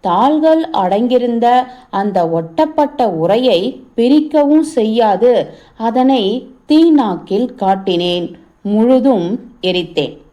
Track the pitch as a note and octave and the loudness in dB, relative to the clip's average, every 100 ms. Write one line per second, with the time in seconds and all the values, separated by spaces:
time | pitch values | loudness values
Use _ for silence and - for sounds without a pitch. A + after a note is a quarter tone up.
0 | F#3+ F3 B3+ D#4 D#4+ D#4+ D#4+ D#4+ F#3 G3+ | -2 0 2 2 2 2 0 -2 0 0
1 | A#3+ B3 A#3+ A#3 A#3 B3 B3 - - F#3+ | 0 0 0 0 2 2 0 -12 -10 -6
2 | G#3 F#3 E3 E3 E3 - D#4 D#4 C#4+ D4 | -2 -2 -2 -2 -4 -2 -2 0 -2 0
3 | A#3 E3 E3 G#3+ B3+ F3 G#3+ - - - | -2 -2 0 0 2 0 -2 -10 -12 -2
4 | A#3+ D4 D4+ D#4 C#4+ D#4 D#4 - G#3+ A3 | 2 2 2 0 2 2 0 -2 -2 0
5 | A3 F#3 A#3+ A3+ - - _ _ A3+ A3+ | 0 2 2 2 -2 -12 _ _ -4 0
6 | C4 C4+ G3 A#3+ - - _ D4+ E4 D4 | 2 2 0 -4 -10 -20 _ 4 4 4
7 | A3+ E3+ - F#3+ B3 - F#3+ F#3+ F#3+ F3 | 2 -4 -4 -4 -4 -4 -2 0 0 -2
8 | F3 F3 E3+ - _ _ G3+ G#3 A#3 C4 | -2 -4 -6 -12 _ _ -4 0 2 2
9 | C4+ A3+ E3+ A#3 - - F#3 F3+ E3 D#3+ | 2 0 -2 -6 -10 -8 -4 -4 -4 -6
10 | C#3+ - _ | -6 -10 _